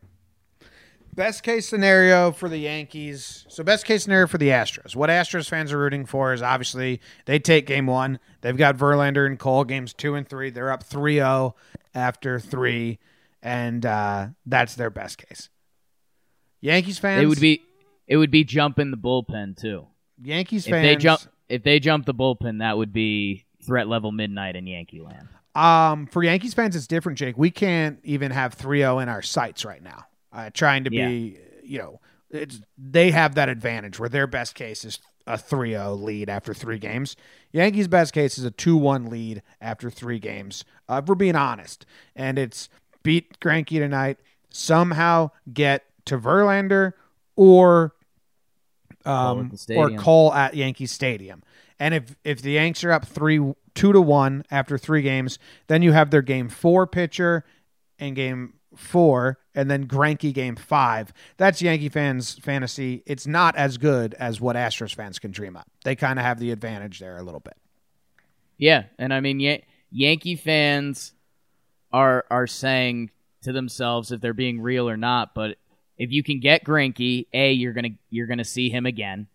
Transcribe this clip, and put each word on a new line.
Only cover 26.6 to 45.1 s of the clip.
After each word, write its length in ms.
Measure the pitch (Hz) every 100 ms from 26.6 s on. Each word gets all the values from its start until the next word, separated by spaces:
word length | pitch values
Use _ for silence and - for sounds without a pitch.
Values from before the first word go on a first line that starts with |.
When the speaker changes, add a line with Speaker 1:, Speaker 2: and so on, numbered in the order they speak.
| 220 170
Speaker 1:
it's 120 | 127
different, 300 | 165 170 135
Jake. 200 | 131 120
We 140 | 165
can't 480 | - 202 170 156 135
even 280 | - 143 139
have 220 | 127 127
three 300 | - 135 143 135
oh 140 | 127
in 100 | 123
our 120 | 107
sights 440 | - 160 117 - 110
right 160 | 76
now. 240 | 87 - - _ _
Uh, 180 | 113 110
trying 300 | - 156 143 131
to 80 |
Speaker 2:
Yeah. 140 | 117 127
Speaker 1:
be, 300 | 120 113 95 - -
you 160 | - 135
know, 200 | 85 - _ _ _
it's, 320 | 151 147 120 104 -
they 340 | 135 160 175
have 240 | 160 156 143
that 140 | 139
advantage 500 | 120 120 117 104 92
where 80 | 117
their 200 | 139 139
best 280 | 127 120 -
case 300 | 120 110 113
is 140 | - _ _ -
a 100 | 113
three 380 | - 139 120 107
oh 180 | 101
lead 360 | 101 107 107 101
after 240 | 101 110
three 260 | 101 117 110
games. 360 | 104 113 139 - _ _ _
Yankees' 360 | 156 196 208 185
best 260 | 180 160
case 240 | 156 139 -
is 80 | 123
a 60 |
two 260 | - 170 160
one 300 | 143 135 117
lead 340 | 117 113 104 - _
after 300 | 113 113 120
three 300 | - 120 117
games, 440 | 104 104 98 95 - _ -
uh, 140 | 131
if 60 | 147
we're 60 | 185
being 200 | 190 160
honest. 500 | 139 110 87 - _ _ _ -
And 240 | 135 135
it's 300 | 123 - - _ _ _
beat 360 | 160 170 - _
Greinke 380 | 170 160 151 160
tonight, 400 | 143 139 135 139 _ _ _
somehow 800 | - - 160 175 160 170